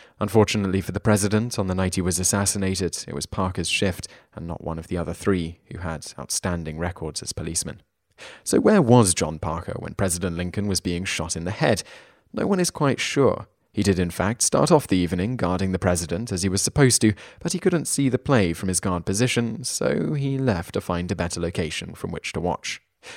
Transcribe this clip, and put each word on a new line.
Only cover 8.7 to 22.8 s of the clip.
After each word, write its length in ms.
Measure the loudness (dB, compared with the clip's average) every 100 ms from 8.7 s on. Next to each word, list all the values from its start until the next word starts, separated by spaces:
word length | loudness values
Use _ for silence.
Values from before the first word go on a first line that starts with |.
| 6
was 320 | 8 8 8
John 260 | 4 -2 -4
Parker 360 | -6 -6 -6 -8
when 160 | -8
President 440 | -2 -2 0 -4 -4
Lincoln 300 | -4 -4 -2
was 120 | -2
being 240 | -2 -4
shot 320 | -4 -4 -4 -4
in 80 |
the 80 | -6
head? 320 | 0 2 2 -2 -14 -20 _ _
No 140 | -4 0
one 140 | 2
is 100 | 0
quite 300 | 0 0 0
sure. 460 | 0 4 4 2 -4 _ _
He 120 | 0
did 160 | 2 4
in 100 | 2
fact 320 | 0 0 0
start 300 | 2 2 6
off 160 | 4 4
the 100 | 2
evening 380 | 2 0 -2 -2
guarding 380 | -2 0 0
the 60 | 0
president 520 | 2 0 0 -4 -4
as 120 | -2
he 60 | -2
was 120 | 0
supposed 400 | 0 4 4 6
to, 120 | 4 2 -4 -10
but 100 | -6
he 80 | -2
couldn't 300 | 0 0 -2
see 180 | 0 0
the 80 | 0
play 360 | 2 2 2
from 160 | 0 -2
his 100 | -2
guard 260 | 0 -2 -2
position, 600 | 0 2 2 -2 -4 -6
so 480 | -2 0 0 -2
he 240 | -2 -2 0
left 360 | 0 0 -2
to 80 | -6
find 300 | -2 -2 -2
a 40 | -2
better 260 | -2 -2
location 520 | -4 -2 -4 -4 -8
from 180 | -10 -8
which 200 | -8 -8
to 60 | -4
watch. 420 | -2 -4 -6 -10